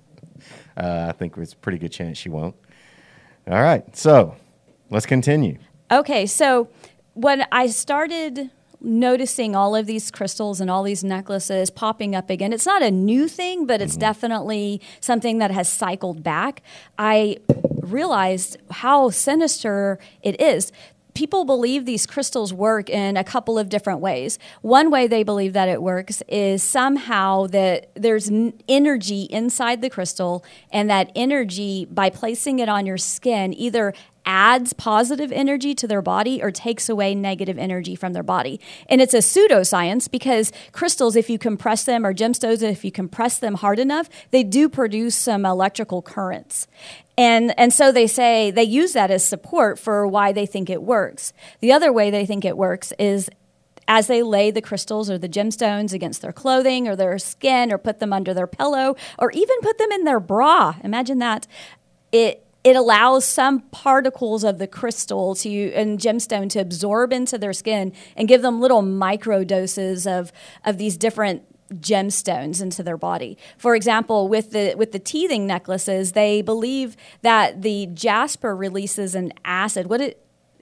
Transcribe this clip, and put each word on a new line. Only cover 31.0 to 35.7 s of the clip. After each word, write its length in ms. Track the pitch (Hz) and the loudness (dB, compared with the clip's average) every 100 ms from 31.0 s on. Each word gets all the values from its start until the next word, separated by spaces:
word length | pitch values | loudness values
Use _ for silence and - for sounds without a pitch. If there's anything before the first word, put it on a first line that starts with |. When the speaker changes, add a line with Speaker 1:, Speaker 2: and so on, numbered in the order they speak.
| 185 - | 0 -2
Speaker 2:
energy, 720 | 254 285 208 185 202 190 - | 0 0 -2 -6 -6 -6 -6
by 180 | 180 190 | 0 -2
placing 500 | 190 220 240 294 262 | -2 -8 -4 -4 -2
it 80 | 220 | 0
on 180 | 208 190 | -2 -2
your 120 | 185 | -6
skin, 540 | - - 247 214 190 | -6 -4 -2 0 -2
either 420 | - 233 226 202 196 - _ | -4 -4 -2 -2 -4 -20 _
adds 500 | - 190 214 247 247 | -2 4 6 6 0
positive 580 | - 226 214 240 277 285 | -6 0 0 2 -2 -4
energy 420 | 247 277 285 277 | -2 0 0 -4